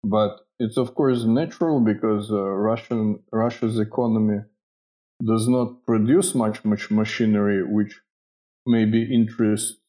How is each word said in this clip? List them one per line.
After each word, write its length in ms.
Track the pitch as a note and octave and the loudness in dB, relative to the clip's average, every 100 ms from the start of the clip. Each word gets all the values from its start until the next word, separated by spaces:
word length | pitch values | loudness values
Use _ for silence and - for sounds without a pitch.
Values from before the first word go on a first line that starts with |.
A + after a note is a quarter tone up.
But 360 | G#2+ G#2+ G#2 - _ _ | -2 0 0 -4 _ _
it's 200 | A2+ C3+ | -4 -2
of 180 | A#2+ - | -4 0
course 280 | C#3 B2 A2+ | 0 2 2
natural 540 | A#2+ E3 - E3+ D3 | 0 -2 -4 -2 2
because, 520 | A2 G#2 A2+ G#2 G#2 | 2 0 0 -2 -2
uh, 100 | G#2 | -4
Russian, 760 | G2 G2 G#2+ A2+ - A#2 G#2+ G2+ _ | -2 -2 -2 -2 -4 -2 -2 -4 _
Russia's 460 | A2 A#2 - A2+ A2+ | -2 -2 -2 -4 -2
economy 640 | G#2+ - A#2+ A2+ G#2+ G2+ G#2 _ _ _ _ _ _ _ | -4 -2 0 0 0 -2 -6 _ _ _ _ _ _ _
does 240 | A2 A2 A2 | -2 0 2
not 380 | B2+ A#2+ - - | 0 0 -6 0
produce 480 | A2 A2 D#3+ F#3 | 2 4 4 2
much, 320 | C3 A2 G#2+ G#2+ | 0 -2 -2 -2
much 240 | G#2 - | -2 0
machinery 760 | G#2+ G#2+ - A2+ G#2 G#2 G2+ | 0 0 0 2 2 2 0
which 380 | F#2 G#2+ G#2 - _ _ _ _ _ _ - | 0 -2 -2 -6 _ _ _ _ _ _ 0
may 200 | A#2 G#2+ | 2 4
be 180 | A2+ A2+ | 2 2
interest 640 | B2 A2 - A2 G#2 - - | 2 2 2 0 2 -2 -10